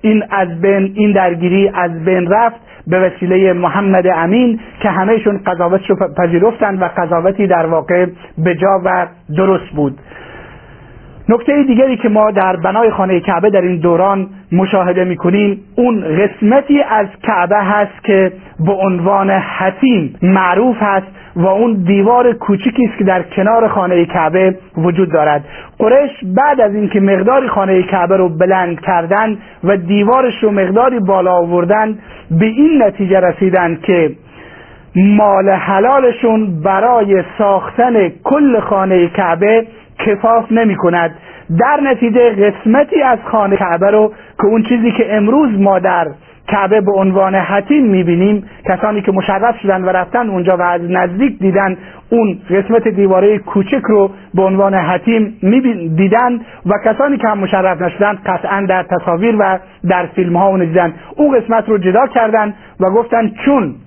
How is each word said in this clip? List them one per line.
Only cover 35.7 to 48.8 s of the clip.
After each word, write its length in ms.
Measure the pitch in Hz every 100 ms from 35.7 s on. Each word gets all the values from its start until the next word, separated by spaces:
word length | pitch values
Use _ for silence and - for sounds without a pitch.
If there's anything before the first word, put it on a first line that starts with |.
| 196 233 269 254 233 233 220 214 165
برای 640 | 170 190 226 240 202 190 180 -
ساختن 720 | 208 196 - - 247 226 180 -
کل 360 | - 277 285 226
خانه 480 | - 196 190 185 170
کعبه 600 | 175 180 165 202 226 226 - - - 220
کفاف 460 | 202 226 226 226
نمی 240 | 226 226 185
کند. 360 | 175 175 165 165 - - - 165
در 200 | 233 294
نتیجه 460 | 277 254 240 233 233
قسمتی 720 | 196 208 202 220 254 294 339
از 180 | 269 233 -
خانه 260 | 220 196 196
کعبه 340 | 185 170 196
رو 220 | 214 214 214 - -
که 40 | 202
اون 180 | 226
چیزی 280 | 220 247 233
که 240 | - 226 214
امروز 440 | 208 269 294 202
ما 200 | 196 190
در 280 | 185 175 160 147 - - -
کعبه 340 | 202 196 214
به 100 | 196
عنوان 440 | 196 190 190 190 190
حطیم 500 | 175 202 196 294 247
می‌بینیم، 580 | 190 175 170 196 208 - - -
کسانی 360 | 185